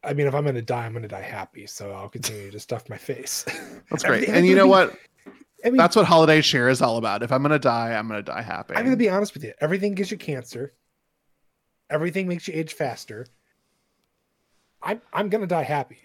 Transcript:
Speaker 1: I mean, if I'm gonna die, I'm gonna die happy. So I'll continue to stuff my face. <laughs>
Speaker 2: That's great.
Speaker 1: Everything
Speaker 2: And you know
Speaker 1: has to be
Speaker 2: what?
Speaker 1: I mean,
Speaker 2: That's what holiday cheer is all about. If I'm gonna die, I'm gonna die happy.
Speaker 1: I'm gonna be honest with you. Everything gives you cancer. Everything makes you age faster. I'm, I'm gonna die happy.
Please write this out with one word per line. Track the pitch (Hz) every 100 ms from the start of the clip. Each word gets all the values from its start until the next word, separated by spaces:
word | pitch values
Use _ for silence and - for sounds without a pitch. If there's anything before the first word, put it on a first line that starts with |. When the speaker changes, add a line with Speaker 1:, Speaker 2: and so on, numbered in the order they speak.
Speaker 1:
I | -
mean, | 143 143
if |
I'm | 139
gonna | 147 123
die, | 113 120
I'm | 117
gonna | 113 107
die | 95
happy. | 95 104 92 - 101
So | - 101
I'll | 98 117
continue | 120 - 110 98
to | 104
stuff | - 117 -
my | 107
face. | - - - -
<laughs> | - - - - _
Speaker 2:
That's | 156
great. | - 214
Speaker 1:
Everything | 247
Speaker 2:
And | 190 180
you | 190
know | 190
Speaker 1:
has | 190 175
to |
be | - _ _ -
Speaker 2:
what? | - _ _
Speaker 1:
I | 233
mean, | 254
Speaker 2:
That's | 170
what | 226 160
holiday | 170 160 156
cheer | - 139 123
is | 131
all | 127 113
about. | 110 104
If | 117
I'm | 131
gonna | 143 151
die, | 135 117 117
I'm | 113 110
gonna | 107
die | 98 92
happy. | 107 82 -
Speaker 1:
I'm | -
gonna | 247 247
be | 226
honest | 185 208
with | -
you. | 151 -
Everything | 151 190 202
gives | 190 190
you | 202
cancer. | - 139 120 117 139 _ _ _ _ _ _ _ _ _ _ _ _
Everything | 151 170 180 185
makes | 175 -
you |
age | 160 156
faster. | - 139 110 - 107 123 _ _ _ _ _ _ _ _ _ _ _ _ _ _ _
I'm, | 185 226 _
I'm | 165 208
gonna | 214 190
die | 175
happy. | 135 147 131 -